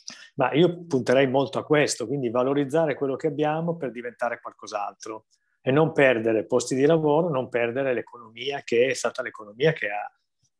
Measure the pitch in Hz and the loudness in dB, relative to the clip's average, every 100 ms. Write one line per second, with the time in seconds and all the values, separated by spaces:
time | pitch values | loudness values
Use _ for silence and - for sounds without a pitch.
0 | - - - - 127 139 175 170 - 131 | -20 -20 -10 -2 0 4 2 2 -4 -2
1 | 123 127 139 131 135 123 104 151 139 - | 2 4 4 2 0 -2 0 2 2 -2
2 | 110 143 123 120 127 139 143 147 160 127 | -6 -4 -2 0 0 0 0 0 0 0
3 | 139 139 160 143 151 156 165 165 147 113 | -4 -2 -4 -2 -2 -2 -4 -4 -6 -8
4 | 120 113 120 117 110 - 107 104 101 101 | -12 -6 -6 -6 -12 -16 -10 -8 -8 -10
5 | - 110 _ _ _ _ - 135 156 156 | -12 -14 _ _ _ _ 0 2 2 4
6 | 135 117 113 110 - 123 120 131 143 165 | 4 4 2 0 0 -2 0 2 4 4
7 | 156 147 175 135 120 120 117 120 135 120 | 4 2 2 -2 -2 -2 -2 -2 -2 -4
8 | - 120 113 113 127 143 - 117 131 127 | -6 -12 -20 -12 -8 -8 0 4 4 2
9 | 120 - 120 - 104 107 156 151 104 104 | -2 -4 -8 -10 -14 0 2 2 -2 -6
10 | 104 _ _ _ _ | -10 _ _ _ _